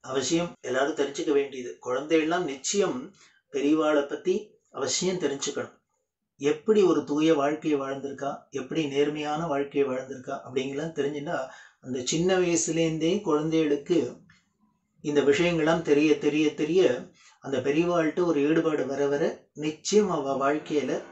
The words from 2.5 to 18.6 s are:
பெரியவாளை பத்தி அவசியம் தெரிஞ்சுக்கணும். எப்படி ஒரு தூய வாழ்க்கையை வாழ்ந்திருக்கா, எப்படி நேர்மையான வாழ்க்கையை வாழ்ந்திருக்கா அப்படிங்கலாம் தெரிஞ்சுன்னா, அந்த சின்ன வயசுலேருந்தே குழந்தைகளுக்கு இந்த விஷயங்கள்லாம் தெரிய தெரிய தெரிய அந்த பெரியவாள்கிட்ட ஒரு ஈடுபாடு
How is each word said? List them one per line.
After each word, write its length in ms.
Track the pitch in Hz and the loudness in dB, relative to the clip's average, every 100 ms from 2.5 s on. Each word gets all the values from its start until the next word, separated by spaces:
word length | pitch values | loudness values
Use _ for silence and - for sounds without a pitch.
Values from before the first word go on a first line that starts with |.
| 139 - 202 190 127 143 - - _ _ | -6 -4 0 0 -2 -10 -18 -20 _ _
பெரியவாளை 500 | 139 143 156 151 151 139 | -2 2 2 4 2 0
பத்தி 240 | 147 180 202 - _ _ | -4 -2 -2 -4 _ _
அவசியம் 480 | 127 135 - 180 180 | -6 -4 -2 -2 -2
தெரிஞ்சுக்கணும். 560 | 143 139 143 127 113 _ _ _ _ _ _ _ | -2 -4 -6 -6 -10 _ _ _ _ _ _ _
எப்படி 400 | 139 151 - 214 | -2 0 4 6
ஒரு 220 | 180 151 | 6 4
தூய 300 | 131 147 160 | 2 2 4
வாழ்க்கையை 460 | 156 139 151 160 147 | 4 2 0 0 0
வாழ்ந்திருக்கா, 520 | 135 135 139 135 139 - - | 0 -6 -8 -6 -8 -8 -10
எப்படி 380 | 139 123 160 147 | -10 -4 -2 -2
நேர்மையான 600 | 139 147 151 151 151 170 | 2 0 0 -4 -4 -2
வாழ்க்கையை 380 | 139 139 143 139 | -2 -2 0 0
வாழ்ந்திருக்கா 480 | 127 127 127 139 135 | 0 -6 -12 -10 -10
அப்படிங்கலாம் 580 | 131 131 131 139 165 156 | -6 -4 -4 -4 -6 -2
தெரிஞ்சுன்னா, 420 | 143 147 147 151 131 - - _ | -4 -4 -6 -6 -6 -12 -20 _
அந்த 200 | 131 127 123 | -8 -6 -2
சின்ன 340 | 160 180 185 | 0 2 2
வயசுலேருந்தே 840 | 180 165 - 165 165 160 160 202 | 2 0 0 0 0 2 0 0
குழந்தைகளுக்கு 760 | 165 151 160 160 156 143 - 165 123 - - - _ _ _ _ _ _ | 0 0 2 0 2 0 0 0 0 -8 -20 -20 _ _ _ _ _ _
இந்த 180 | 151 147 | -2 2
விஷயங்கள்லாம் 600 | 135 143 175 170 156 165 | 4 4 2 2 2 0
தெரிய 360 | 151 143 151 143 | 2 4 4 4
தெரிய 360 | 147 151 151 | 2 2 0
தெரிய 280 | 147 151 180 175 170 - _ - _ | 0 0 4 4 2 -6 _ -20 _
அந்த 180 | 135 131 | -4 -2
பெரியவாள்கிட்ட 680 | 135 147 175 175 156 147 170 | 0 0 2 2 0 0 0
ஒரு 140 | 143 | 2
ஈடுபாடு 420 | 143 165 | 2 2